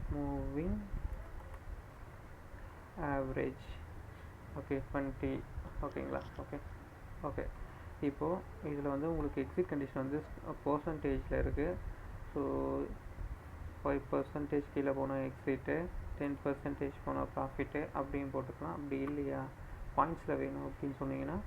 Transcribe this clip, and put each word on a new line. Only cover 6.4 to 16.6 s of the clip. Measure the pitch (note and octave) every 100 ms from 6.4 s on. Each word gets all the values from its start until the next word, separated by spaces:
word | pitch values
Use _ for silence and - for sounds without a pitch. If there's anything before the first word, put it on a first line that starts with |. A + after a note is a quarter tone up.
| C3+ C#3+ - - - - - -
ஓகே. | D3+ C3+ - - - - - -
இப்போ | D3 C#3 D3+ F#3+ - -
இதுல | D#3 C#3+
வந்து | C#3+ C#3 D#3+
உங்களுக்கு | D#3+ D3 C#3
எக்ஸிட் | C3 - F3+
கண்டிஷன் | C#3+ C3+ C#3
வந்து | C3 D3 D#3+ - - C#3+
பர்சன்டேஜ்ல | - D3 D#3+ D#3 D3 C3+ - C3+
இருக்கு. | C3 C#3 D#3 F#3 - - - - -
So, | - C#3 C3+ C3+ C3+ C#3+ - - - - - - - - -
ஃபைவ் | C#3+ C#3+ -
பர்சன்டேஜ் | C#3 C#3 D3 D3 D3 C#3+
கீழே | - C#3
போனா | C3+ C3+ C3+
எக்ஸிட்டு, | C3+ C3 - C3 C3+ D3 F3+ - - -
டென் | C#3+ C#3+ D3
பர்சன்டேஜ் | C#3